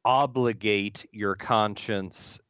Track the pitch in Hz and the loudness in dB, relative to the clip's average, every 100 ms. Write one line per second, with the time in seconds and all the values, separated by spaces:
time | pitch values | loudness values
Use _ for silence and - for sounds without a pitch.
0 | 120 131 139 127 120 104 107 104 101 101 | 2 4 2 2 0 2 2 2 0 -8
1 | - 107 101 95 - 113 107 101 - 98 | -16 -6 -4 -2 0 2 2 -2 -4 -4
2 | 92 - - - | -4 -10 -12 -12